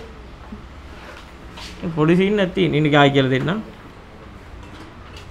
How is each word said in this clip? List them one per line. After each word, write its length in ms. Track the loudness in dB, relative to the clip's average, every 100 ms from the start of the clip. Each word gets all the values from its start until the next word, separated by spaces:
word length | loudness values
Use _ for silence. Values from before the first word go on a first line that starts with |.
| -14 -16 -16 -16 -16 -16 -16 -16 -16 -16 -16 -16 -18 -18 -16 -14 -14 -8 -4
පොඩි 240 | 2 6 6
සීන් 240 | 6 4
එකක් 140 | 2
තියෙන. 220 | 2 2 4
ඉන්න 160 | 6
ගායි 200 | 8 8
කියලා 220 | 6 4
දෙන්නම්. 280 | 2 0 -4 -6 -14 -18 -20 -20 -20 -18 -18 -18 -18 -16 -18 -18 -18 -18 -16 -16